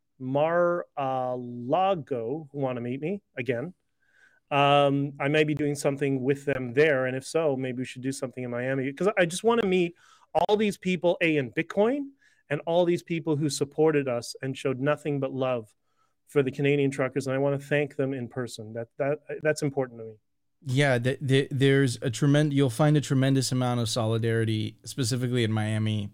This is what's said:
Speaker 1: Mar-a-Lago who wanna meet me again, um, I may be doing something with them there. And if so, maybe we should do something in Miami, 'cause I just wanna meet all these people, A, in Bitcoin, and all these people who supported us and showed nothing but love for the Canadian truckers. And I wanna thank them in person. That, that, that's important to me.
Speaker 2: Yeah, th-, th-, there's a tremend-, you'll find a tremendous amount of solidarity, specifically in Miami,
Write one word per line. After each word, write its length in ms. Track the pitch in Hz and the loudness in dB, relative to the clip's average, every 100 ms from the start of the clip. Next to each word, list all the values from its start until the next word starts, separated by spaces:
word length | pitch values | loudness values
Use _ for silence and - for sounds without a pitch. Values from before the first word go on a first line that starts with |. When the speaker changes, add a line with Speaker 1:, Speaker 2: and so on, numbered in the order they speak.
| _ - | _ -14
Speaker 1:
Mar-a-Lago 2250 | 131 139 156 170 175 175 - - 135 131 127 127 123 120 120 160 190 190 131 127 113 147 156 | -4 0 2 2 2 0 -6 -6 -4 -2 -4 -6 -8 -10 -2 0 2 0 -2 -6 -4 -6 -8
who 80 | 143 | -4
wanna 220 | 131 123 | -4 -4
meet 200 | 120 135 | -6 -6
me 200 | 151 202 _ - | -6 -6 _ -10
again, 360 | 123 117 156 - _ _ _ _ _ _ - | -4 -4 -4 -12 _ _ _ _ _ _ -2
um, 640 | 143 139 143 143 139 143 143 | 2 6 6 6 2 -2 -4
I 80 | 143 | 0
may 160 | 156 | 2
be 100 | 151 | 2
doing 220 | 151 147 143 | 2 -2 0
something 460 | 151 139 143 135 | -2 0 0 0
with 240 | 123 139 139 | 0 -2 -2
them 280 | 131 127 | -4 -2
there. 320 | 120 156 135 131 | 2 4 4 0
And 100 | 131 | -4
if 100 | - | -4
so, 300 | 160 165 131 | 0 0 0
maybe 240 | 131 123 | -4 -6
we 60 | 127 | -8
should 160 | 127 | -8
do 100 | 127 | -8
something 320 | 135 131 127 | -6 -8 -8
in 80 | 123 | -8
Miami, 400 | 120 127 135 131 | -4 -2 -2 -2
'cause 160 | 139 180 226 | -2 0 2
I 80 | 175 | 0
just 180 | 180 | 2
wanna 220 | 220 233 208 | 0 2 2
meet 300 | 185 175 - _ - _ | 2 0 -4 _ -20 _
all 240 | 156 - 208 | 0 2 2
these 200 | 214 - | 2 0
people, 400 | 185 180 175 175 | -2 0 2 2
A, 160 | 165 151 | 2 2
in 140 | 123 | 0
Bitcoin, 580 | - 160 - 214 285 277 - _ _ - | -4 -4 0 0 0 -6 -12 _ _ -8
and 120 | 147 - | -6 0
all 200 | 170 175 | 2 2
these 180 | 175 | 0
people 340 | - 170 151 147 | -2 -4 -2 0
who 120 | 151 | 0
supported 580 | 135 139 - 156 147 131 | -2 -4 2 2 4 0
us 280 | 120 - - | -4 -6 -10
and 160 | 135 131 | -8 -4
showed 220 | 143 127 | -4 -2
nothing 400 | 139 147 156 143 | -2 -2 -2 -4
but 120 | 135 | -4
love 400 | 135 131 123 110 _ _ _ _ _ _ | -2 -2 -2 -6 _ _ _ _ _ _
for 160 | 147 | 0
the 80 | 131 | 0
Canadian 400 | 135 143 143 139 | 2 2 4 2
truckers. 360 | 139 131 139 135 | 0 -2 -2 -4
And 80 | 131 | 0
I 40 | |
wanna 200 | 143 139 | 0 -2
thank 360 | 139 147 143 - | 0 0 0 -2
them 180 | 135 | -4
in 140 | 135 120 | -4 -8
person. 460 | - 120 - 110 | -8 -8 -10 -12
That, 160 | 113 117 - | -10 -10 -4
that, 220 | 139 147 - 147 | -4 -4 -6 -6
that's 220 | 151 151 | -2 0
important 360 | 147 139 127 117 | -2 -2 -4 -6
to 60 | 113 | -16
me. 100 | 110 _ _ _ _ | -16 _ _ _ _
Speaker 2:
Yeah, 360 | 143 131 143 123 | -2 2 2 2
th-, 200 | 127 127 135 | 0 -2 2
th-, 220 | 135 147 | 2 2
there's 480 | 135 139 139 139 117 | 2 4 6 4 0
a 80 | 143 | -4
tremend-, 420 | 110 143 147 151 | 0 4 4 4
you'll 160 | 139 139 | 2 2
find 260 | 113 151 151 | 4 4 4
a 60 | |
tremendous 500 | 135 135 131 135 123 | 2 2 4 2 0
amount 280 | 127 123 120 | 0 0 0
of 100 | 113 | -2
solidarity, 840 | - 110 113 117 113 110 110 107 - | 0 0 0 0 0 0 -2 -4 -8
specifically 600 | - - 120 127 123 123 | -14 -4 -2 -2 0 0
in 80 | 110 | 2
Miami, 580 | 110 107 110 107 107 101 | 0 0 0 0 -2 -4